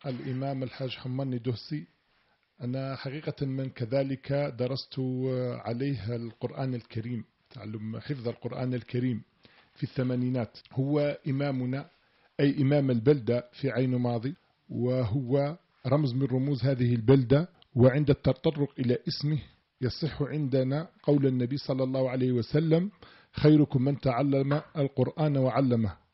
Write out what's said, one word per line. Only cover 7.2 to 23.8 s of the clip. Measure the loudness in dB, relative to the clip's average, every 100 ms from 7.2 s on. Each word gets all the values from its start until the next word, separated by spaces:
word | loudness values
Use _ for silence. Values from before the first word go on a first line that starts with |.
| -10 _ _
تعلم | -16 -12 -10 -8 -10
حفظ | -8 -6 -6
القرآن | -6 -10 -6 -4
الكريم | -4 -4 -2 -2 -2 -8 _ -20 _ _ _
في |
الثمانينات. | -8 -4 -2 0 -2 -2 -4 -8 -10
هو | -4 0 2 0 -2 -4
إمامنا، | -2 -2 -2 -4 -6 -8 _ _ _ _ 0
أي | 2 4
إمام | 4 4 4
البلدة | 2 4 4 2 -2 -2
في | -6 -4
عين | 0 0 0
ماضي، | 0 -2 -4 -8 _ _ _
وهو | -4 0 0 0 -2 0 0 0 -4 _ _ 0
رمز | 2 2
من | 0
رموز | 0 0 0 0 0
هذه | 2 2 2
البلدة. | 6 6 6 4 2 _ _ 6
وعند | 6 6 2
التطرق | 2 2 2 0 0 -4 -2
إلى | 0 0 -2
اسمه | -4 -2 -2 -6 _ _ _
يصح | -4 -2 -6 -4
عندنا | -4 -2 0 2 2 -2 -4 _
قول | 2 4 4
النبي | 2 0 -4
صلى | -4 -2
الله | 0 0 -2
عليه | 0 0
وسلم: | 0 0 0 4 2 2 -6 -20 -20 _
"خيركم | 2 6 8 6 4